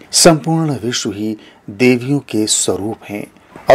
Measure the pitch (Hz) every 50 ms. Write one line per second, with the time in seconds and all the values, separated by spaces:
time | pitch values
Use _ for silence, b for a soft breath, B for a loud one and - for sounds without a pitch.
0 | - _ - - - 180 160 151 - 160 160 160 160 151 139 104 98 117 123 -
1 | - 120 98 101 107 107 107 107 b b b b b - 104 98 123 127 127 120
2 | 120 131 143 143 127 - - 110 107 104 - - - - 95 90 95 110 110 -
3 | - - 101 104 - - _ _ B B B B - - 131